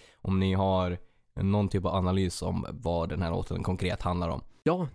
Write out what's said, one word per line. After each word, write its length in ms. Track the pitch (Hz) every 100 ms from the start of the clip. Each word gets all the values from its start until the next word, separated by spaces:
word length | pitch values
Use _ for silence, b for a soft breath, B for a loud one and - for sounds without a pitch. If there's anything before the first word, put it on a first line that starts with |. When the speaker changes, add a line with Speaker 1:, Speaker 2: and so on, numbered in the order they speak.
| b b
Speaker 1:
om 200 | - 95
ni 140 | 95
har 440 | 95 95 92 90 87 - _ _
någon 340 | - 95 104 98
typ 160 | 98
av 100 | 87
analys 480 | 92 90 92 92 -
om 240 | 85 90 -
vad 380 | - 85 85 82
den 140 | 92
här 80 | 85
låten 320 | 87 - 87
konkret 400 | 85 90 90 -
handlar 260 | 90 87 85
om. 120 | - - b
Speaker 2:
Ja, 260 | 151 180 156